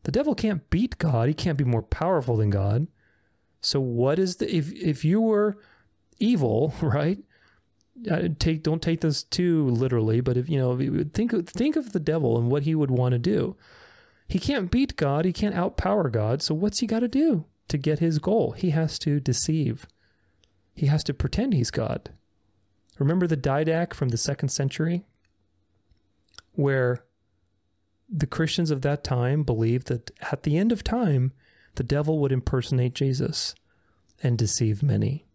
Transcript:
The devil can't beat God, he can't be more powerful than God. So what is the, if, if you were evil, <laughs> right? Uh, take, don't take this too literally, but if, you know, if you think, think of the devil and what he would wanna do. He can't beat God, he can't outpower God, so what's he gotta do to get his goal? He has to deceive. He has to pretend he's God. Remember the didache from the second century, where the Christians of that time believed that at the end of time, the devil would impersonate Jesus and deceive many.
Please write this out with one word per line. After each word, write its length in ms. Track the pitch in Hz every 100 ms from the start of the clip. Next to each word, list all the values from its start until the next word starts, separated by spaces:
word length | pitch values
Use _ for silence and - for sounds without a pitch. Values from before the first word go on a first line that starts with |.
The 80 | -
devil 220 | 156 294
can't 340 | - 220 175 _
beat 280 | 170 254 -
God, 300 | 160 120 123
he 60 |
can't 260 | 156 190 143
be 40 |
more 200 | 127 113
powerful 540 | - - 170 175 123 113
than 120 | 104
God. 380 | 101 98 113 160 _ _ _ _ _ _ _
So 180 | - 143
what 380 | 131 117 131 160
is 200 | 190 175
the, 160 | -
if, 180 | 165 151
if 320 | - 165 147 156
you 160 | 202
were 360 | 226 208 208 202 - _ _ _ _ _
evil, 540 | 220 226 123 110 151 -
<laughs> 40 |
right? 380 | 156 139 156 202 - _ _ _ _ _ _ 262 226
Uh, 180 | 160 170 151
take, 240 | 165 160
don't 180 | 156 160
take 200 | 170 165
this 220 | 165 143
too 440 | - - 180 160 139
literally, 540 | 117 131 120 110 117
but 160 | 123 123
if, 120 | 135
you 80 | 143
know, 160 | 127
if 80 | 127
you 220 | 139 156
think, 440 | 151 - 233 214 170
think 280 | 185 277 311
of 180 | 247
the 60 | 190
devil 380 | 151 160 131 117
and 120 | 120
what 140 | 143
he 100 | 143
would 180 | 156 139
wanna 280 | 127 123 123
do. 360 | 135 208 - - - - - - _ _ -
He 100 | 180
can't 300 | - 277 180
beat 280 | 240 269 -
God, 260 | 143 147
he 80 | 180
can't 240 | 170 208 196
outpower 540 | 180 - 185 208 156
God, 320 | 113 107 135
so 120 | -
what's 260 | 156 208 -
he 60 | 226
gotta 220 | 226 240
do 380 | 262 320 196 - _ _
to 80 | 147
get 220 | 151 151
his 200 | 165 151
goal? 320 | 180 226 -
He 200 | - 185
has 280 | 156 160 -
to 220 | 156 147
deceive. 680 | 131 120 - 156 131 117 - _ _ _ _ _ _ _ _ -
He 120 | 143
has 140 | 151 -
to 80 |
pretend 400 | 139 135 - 269
he's 180 | 165 113
God. 380 | - 110 - - - _ _ _ _ _ _ _ -
Remember 260 | 139 180 175
the 120 | 156
didache 560 | 135 139 160 160 170
from 160 | - 131
the 80 | 113
second 320 | - 143 139
century, 560 | - 135 - 160 175 - _ _ _ _ _ _ _ _ _ _ _ _ - _ -
where 500 | 139 135 123 123 _ _ _ _ _ _ _ _ _ _ _
the 180 | 175 139
Christians 420 | - 160 - 165
of 120 | 139
that 200 | 143 147
time 420 | - 123 123 147
believed 440 | 135 113 113 127 -
that 240 | 117 - - -
at 140 | 135
the 140 | - 156
end 160 | 214
of 100 | 220
time, 480 | - 233 214 135 131 - _ _ _ -
the 80 |
devil 360 | 123 139 151 160
would 140 | 139
impersonate 600 | 131 - 131 - 127 123 -
Jesus 600 | 135 131 - - - - _ _ _ _ _ _
and 160 | 135 117
deceive 460 | 110 - 113 101
many. 420 | 143 101 107 143 _